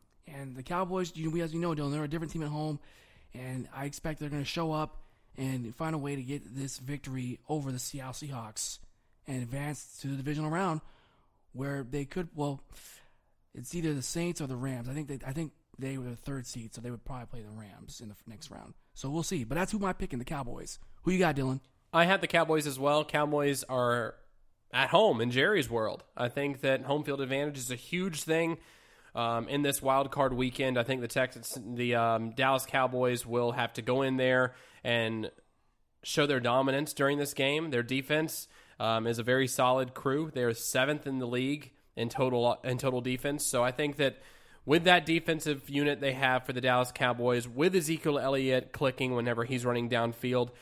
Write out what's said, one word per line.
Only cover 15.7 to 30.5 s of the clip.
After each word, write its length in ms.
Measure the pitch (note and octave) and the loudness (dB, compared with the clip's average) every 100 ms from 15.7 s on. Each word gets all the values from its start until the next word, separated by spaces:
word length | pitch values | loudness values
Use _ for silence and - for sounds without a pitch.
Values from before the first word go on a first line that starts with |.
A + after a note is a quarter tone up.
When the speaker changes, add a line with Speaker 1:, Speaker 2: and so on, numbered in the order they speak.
| - | -10
Speaker 1:
they 180 | C3+ C3+ | -8 -6
were 140 | B2 | -8
the 60 | A#2+ | -10
third 300 | - C#3 A#2+ | -8 -8 -8
seed, 280 | - A2+ | -10 -12
so 60 | - | -12
they 100 | A#2+ | -10
would 140 | A#2+ | -10
probably 220 | - C3 A#2+ | -10 -10 -10
play 160 | A#2+ | -12
the 80 | G#2+ | -12
Rams 500 | A2 G#2 F#2 - - | -14 -16 -18 -18 -14
in 80 | A2+ | -14
the 60 | |
f-, 120 | G2+ - | -16 -18
next 240 | G#2 - | -16 -16
round. 240 | - - - _ | -16 -16 -20 _
So 140 | - C3+ | -10 -6
we'll 120 | D#3 | -4
see. 220 | D#3+ F3 | -2 -2
But 100 | A2+ | -2
that's 160 | D3+ F#3+ | -2 -2
who 140 | G#3+ G3 | 0 -2
I 60 | |
pick 200 | - F#3+ | -2 -4
in 60 | B2 | -6
the 60 | |
Cowboys. 540 | A#2+ D3 C3+ - - - - - | -6 -6 -6 -8 -10 -14 -16 -6
Who 100 | - | 0
you 60 | F#3 | 4
got, 180 | F3 C#3 | 4 2
Dylan? 240 | C3 C3 - _ _ | 0 -2 -6 _ _
Speaker 2:
I 120 | E3 | 4
had 160 | E3+ G3 | 6 4
the 60 | F3 | 4
Cowboys 400 | E3+ D#3+ D#3+ D3 | 4 4 4 2
as 120 | C3 | 0
well. 260 | C#3 D3+ | 4 4
Cowboys 580 | D3+ D3+ D3 D3 C#3+ C3+ | 4 2 2 4 2 2
are 520 | - C3 B2 A#2+ A2+ - - _ - _ _ | 0 2 4 2 0 -8 -20 _ -20 _ _
at 160 | B2 C3 | 0 4
home 320 | E3+ A3 B2 | 6 6 6
in 100 | A#2+ | 2
Jerry's 400 | B2 D#3+ G#3 A#2 | 4 4 4 2
world. 320 | A#2 G#2+ - - - | 0 0 -2 -8 -6
I 120 | A#2+ | -4
think 340 | C#3+ C#3+ C3 | -2 -2 -2
that 200 | C3+ C3+ | 0 0
home 220 | C3 D3 | 0 -2
field 160 | D3 C#3 | -2 -4
advantage 380 | C3 C3+ D3 C#3 | -2 -2 -2 -4
is 120 | A#2+ | -6
a 60 | B2 | -8
huge 460 | - F3 F#3+ D3+ | -6 -4 -2 -4
thing, 360 | - D#3+ E3 E3 - - - - - | 0 2 2 -2 -8 -20 -20 -20 -12
um, 340 | A2+ A#2 A#2 A#2 | -4 0 0 0
in 140 | C#3+ | 0
this 180 | C#3+ C3+ | 0 0
wild 300 | C3+ C3+ C#3 | 2 4 2
card 220 | - C3+ | 2 2
weekend. 460 | B2 B2+ | 2 -2